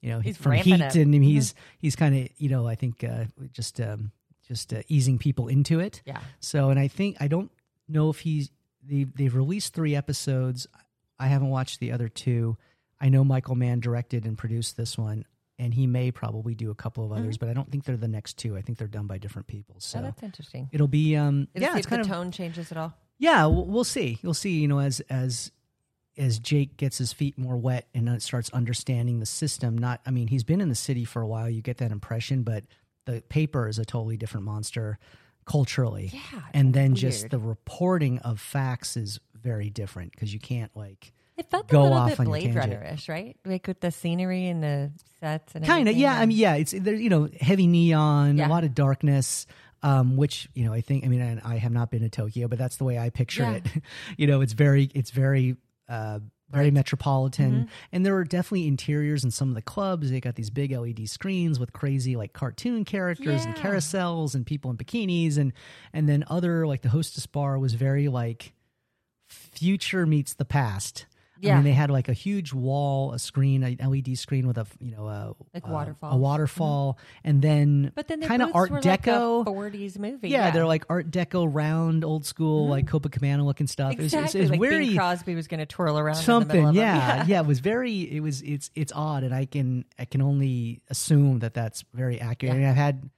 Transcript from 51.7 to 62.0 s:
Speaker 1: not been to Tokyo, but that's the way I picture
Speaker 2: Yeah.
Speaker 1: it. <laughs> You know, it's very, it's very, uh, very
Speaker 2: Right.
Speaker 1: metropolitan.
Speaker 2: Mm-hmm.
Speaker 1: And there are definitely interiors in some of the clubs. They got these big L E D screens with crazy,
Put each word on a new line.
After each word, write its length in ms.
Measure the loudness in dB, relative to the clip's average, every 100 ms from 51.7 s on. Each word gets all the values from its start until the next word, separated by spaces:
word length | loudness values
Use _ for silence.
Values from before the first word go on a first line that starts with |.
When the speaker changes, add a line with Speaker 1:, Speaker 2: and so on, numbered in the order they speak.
Speaker 1:
not 200 | 0 0
been 100 | -2
to 80 | -2
Tokyo, 380 | -2 -6 -4 -4
but 80 | -2
that's 180 | -4 -2
the 60 |
way 140 | -2 -2
I 100 | -4
picture 340 | -2 -4 0
Speaker 2:
Yeah. 100 | -2
Speaker 1:
it. 140 | -2 -4 -6 -8
<laughs> 240 | -16 -16 0
You 100 | 4
know, 140 | 4
it's 120 | 2
very, 360 | 4 4 6 4
it's 180 | 0 -4
very, 440 | 0 2 4 2 -2 _ _ _
uh, 320 | -8 -6 -8 -10 _ _
very 180 | 2 4
Speaker 2:
Right. 60 |
Speaker 1:
metropolitan. 800 | 4 2 0 0 0 0 2 2
Speaker 2:
Mm-hmm. 120 | 2 -2 -8 -8
Speaker 1:
And 140 | 0 2
there 100 | 2
are 80 |
definitely 440 | 0 -2 -2 -2 0
interiors 580 | 0 0 0 0 0 0
in 60 |
some 180 | 0 -2
of 60 | -2
the 60 |
clubs. 480 | -6 -4 -2 -2 -2
They 120 | -2
got 140 | -4 -6
these 140 | -6
big 220 | -4 -4
L 140 | -4 -6
E 80 |
D 120 | -8 -8
screens 540 | -8 -4 -2 0 0
with 140 | -4
crazy, 420 | -4 -2 -2